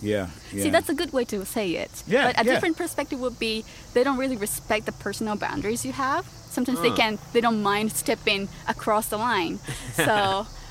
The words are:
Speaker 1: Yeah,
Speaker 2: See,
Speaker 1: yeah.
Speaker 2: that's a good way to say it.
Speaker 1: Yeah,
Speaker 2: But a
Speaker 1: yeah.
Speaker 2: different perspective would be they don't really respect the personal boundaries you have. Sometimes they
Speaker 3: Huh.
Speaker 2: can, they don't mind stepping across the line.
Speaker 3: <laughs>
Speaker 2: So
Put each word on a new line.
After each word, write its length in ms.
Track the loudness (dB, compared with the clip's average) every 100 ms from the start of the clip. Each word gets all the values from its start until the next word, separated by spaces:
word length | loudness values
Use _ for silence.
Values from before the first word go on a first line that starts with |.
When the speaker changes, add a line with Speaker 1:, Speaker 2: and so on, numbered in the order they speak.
Speaker 1:
Yeah, 240 | 0 0 0 -6 -10
Speaker 2:
See, 140 | -2 2
Speaker 1:
yeah. 40 |
Speaker 2:
that's 200 | 2 2
a 40 |
good 200 | -2 -2
way 100 | -2
to 180 | -2 -4 -4
say 240 | -2 -2
it. 200 | -2 -4 -8 0
Speaker 1:
Yeah, 200 | 2 4
Speaker 2:
But 140 | 4
a 40 |
Speaker 1:
yeah. 80 | 4
Speaker 2:
different 240 | 4 2 0
perspective 420 | -2 -4 -4 -4
would 200 | -4 -2
be 260 | -2 -2 -6 -12 -2
they 100 | 2
don't 140 | 4 2
really 180 | 0 -2
respect 480 | -4 -4 0 -2
the 80 | -2
personal 440 | -6 -6 -4 -2 0
boundaries 500 | 0 0 -2 -2 -2
you 60 |
have. 320 | -2 0 0 -2 -10 -6
Sometimes 300 | -2 2 4
they 80 | 4
Speaker 3:
Huh. 60 | 4
Speaker 2:
can, 220 | 2 0 -2
they 80 | 2
don't 220 | 4 4
mind 300 | 2 2 2
stepping 560 | 0 0 0 2 0 0 -6 -4
across 380 | -2 2 2 2
the 100 | 0
line. 420 | 0 2 0 -4 -8 -10
Speaker 3:
<laughs> 160 | -6 0
Speaker 2:
So 500 | 4 4 4 0 -2 -10 -8